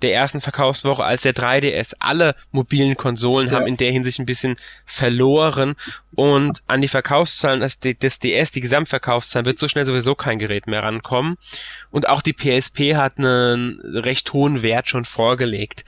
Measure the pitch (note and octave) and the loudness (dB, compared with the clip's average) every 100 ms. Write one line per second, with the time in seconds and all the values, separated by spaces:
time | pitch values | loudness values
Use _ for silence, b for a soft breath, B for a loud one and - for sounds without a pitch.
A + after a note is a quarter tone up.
0 | G#2+ G2+ C#3 D3 C#3 - C3+ C3+ C#3 C3+ | 0 2 0 -2 -6 0 2 2 0 0
1 | C#2+ B2+ C3+ B2 A#2+ C3 C#3 D#2 A2+ - | 0 0 0 0 2 2 2 -2 -4 -2
2 | - D#3+ D#3+ - b C3+ B2 C#3+ C3+ C3+ | 0 2 2 0 b -2 0 2 2 2
3 | C3 A#2 A#2+ C3+ B2+ B2 B2 B2 B2 B2+ | -2 0 2 2 2 0 0 0 0 0
4 | B2+ B2 B2 B2 C3 B2 B B - - | -2 -6 -4 -2 -2 -4 B B -14 -2
5 | B2+ A#2+ C3 D3+ D#3 C3+ C3+ C#3+ B B | 0 4 4 4 2 2 -2 -4 B B
6 | _ - C#3 C#3 D3 D#3 - C3 C#3 C3+ | _ 2 4 4 2 -4 -2 0 0 0
7 | - D3 E3+ - D3 C3+ C3+ - B2+ A#2+ | 0 2 2 2 2 0 -2 -4 -4 -2
8 | C3+ - C3 F#2+ D#3 C3+ B2 C#3 D#3+ C3+ | -2 -2 -2 0 0 -2 0 0 0 -4
9 | - A#2+ - B2 A#2+ B2+ D3 D3 C3+ B2+ | -2 -2 -2 -2 -2 -2 -2 0 0 0
10 | A#2+ C#3 C3+ A2 G#2+ G2+ - G#2+ G#2+ A2 | 0 -2 -2 -2 -2 -4 -4 -4 -2 -6
11 | - B2 D#3 F3 B B B B B D3 | -2 -2 0 -4 B B B B B -2
12 | - C#3 D#3 C#3 C#3+ B2+ - - C#3+ D3+ | 0 0 0 -2 0 0 0 -2 0 2
13 | C3+ - C3 B2 B2 A#2+ A#2+ - - F2+ | 0 0 0 2 2 0 -4 -8 -8 -6
14 | A#2 C3 - C#3 C#3+ C#3 A2 A2+ - B2+ | -2 -2 -2 0 2 2 0 -2 -2 -4
15 | A#2 - A#2 B2+ B2 G#2 G#2 - | -4 0 0 2 -2 -4 -8 -12